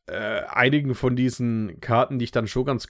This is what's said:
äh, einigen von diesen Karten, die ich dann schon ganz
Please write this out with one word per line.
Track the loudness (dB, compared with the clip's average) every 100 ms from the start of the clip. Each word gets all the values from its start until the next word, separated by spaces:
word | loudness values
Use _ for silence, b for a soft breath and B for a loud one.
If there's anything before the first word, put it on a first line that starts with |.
| -12
äh, | -8 -4 -4 -2
einigen | 2 4 4 2
von | 0 0 2
diesen | 0 0 -2 -2 -4 -8
Karten, | 0 2 2 0
die |
ich | -2
dann | -2 -2
schon | -2
ganz | -2 -2